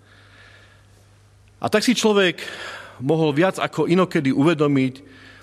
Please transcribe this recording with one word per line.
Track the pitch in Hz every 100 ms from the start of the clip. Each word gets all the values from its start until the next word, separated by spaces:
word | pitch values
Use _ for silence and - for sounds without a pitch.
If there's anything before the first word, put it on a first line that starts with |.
| _ - - - - - - - _ _ _ _ _ _ - -
A | -
tak | 214
si | 208 233
človek | 220 202 185 - - - - - - -
mohol | 127 160 160
viac | 143 185 185
ako | 147 - 151
inokedy | 175 180 175 135 131
uvedomiť, | 143 165 147 139 131 127 - - - -